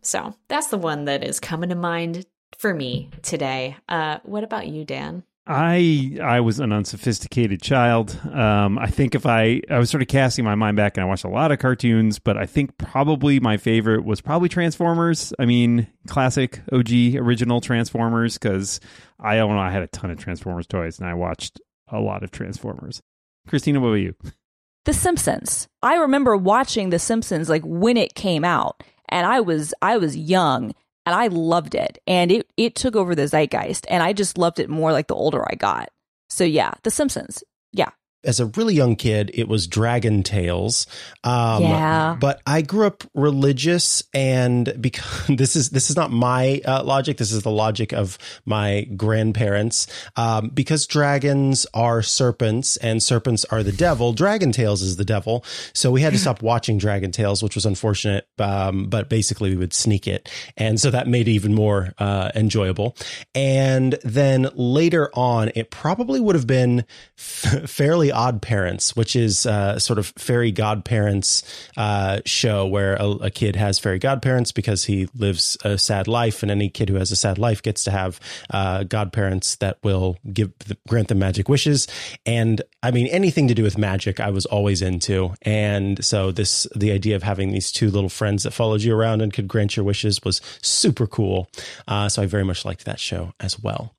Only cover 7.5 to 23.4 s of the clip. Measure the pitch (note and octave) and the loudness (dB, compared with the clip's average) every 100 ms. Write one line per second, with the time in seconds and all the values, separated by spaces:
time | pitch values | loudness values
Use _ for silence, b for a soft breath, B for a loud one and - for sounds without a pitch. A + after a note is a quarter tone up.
7.5 | F#2+ - C3+ A#2+ A#2 G#2+ - D#3 C#3+ G#2+ | -2 0 2 4 2 0 -6 -8 0 2
8.5 | G#2 G2+ G2+ A2+ - C3+ C3 B2+ A2+ A2 | 4 2 2 0 0 0 0 2 4 4
9.5 | B2+ - B2 A#2 D3 B2+ C#3 C3 B2 A2+ | 2 0 2 2 0 2 2 2 2 0
10.5 | G#2 G#2+ G#2 G2+ F#2+ F#2 F#2+ F#2+ A2+ D#3 | 2 2 2 2 0 -2 -2 -2 0 2
11.5 | C#3+ C3 B2 A#2+ A2+ A2 G#2 - G2+ G#2 | 2 2 2 4 4 4 2 -2 0 0
12.5 | D3+ C#3+ - - C3 C#3+ D3 C#3+ C#3 A#2+ | -2 -2 -4 -4 0 2 2 4 4 4
13.5 | G#2 - A2+ A2 A2 G#2+ G#2+ - D#3+ F3 | 2 2 2 4 2 0 -4 -2 0 0
14.5 | F3+ E3+ - E3+ E3 E3+ D#3+ - - A#2+ | 0 0 0 0 2 2 0 -4 0 2
15.5 | A#2+ A#2+ A#2+ A2 _ - C#3+ B2+ C#3 B2+ | 4 4 2 0 _ -6 0 2 2 -2
16.5 | - - C3 A2+ A#2+ A#2+ B2+ A#2+ A#2+ A#2+ | -4 -2 0 4 4 4 2 0 0 0
17.5 | A#2+ A#2 A#2 A2+ A#2 A2+ A#2 A#2 - A2+ | 0 0 -2 -2 -2 0 0 -2 -2 -2
18.5 | F#2+ G2 - B B B _ G#2+ A2 G#2+ | -2 -4 -8 B B B _ 0 2 2
19.5 | G#2 F#2 G2 F2 - F#2 E2 - F2 G2 | 0 0 -2 -6 -8 -8 -8 -10 -8 -8
20.5 | F2 - F#2+ E2 - F#2 F2 F2 E2+ - | -8 -6 -6 -6 -8 -8 -4 -4 -6 -10
21.5 | - - _ _ A2 G#2+ G2 G2 - G2 | -16 -20 _ _ -6 -4 -6 -10 -10 -10
22.5 | - A2+ - - - - _ _ _ | -10 -10 -12 -14 -16 -20 _ _ _